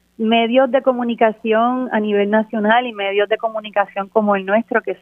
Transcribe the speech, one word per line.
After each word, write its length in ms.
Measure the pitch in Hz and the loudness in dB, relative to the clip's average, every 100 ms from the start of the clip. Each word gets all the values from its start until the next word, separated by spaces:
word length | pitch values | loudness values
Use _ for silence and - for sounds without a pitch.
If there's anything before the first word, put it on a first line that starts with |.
| _ - | _ -6
medios 540 | 220 226 226 247 262 | 0 2 2 2 2
de 100 | 262 | 2
comunicación 1080 | 262 247 240 233 226 214 226 220 233 254 254 | 0 -2 -4 0 0 0 -2 0 2 0 -2
a 80 | 220 | -2
nivel 300 | 214 202 202 | 0 0 2
nacional 580 | 220 220 226 208 233 254 | 0 -2 -2 2 2 0
y 60 | |
medios 340 | 214 196 202 202 | -6 -4 0 0
de 100 | 214 | 0
comunicación 720 | 226 220 214 202 196 - 196 | -4 -6 -4 -2 -2 -4 -4
como 280 | 220 208 202 | 0 2 0
el 100 | 190 | 0
nuestro, 360 | 208 226 226 | -2 0 -4
que 160 | 208 185 | -4 -8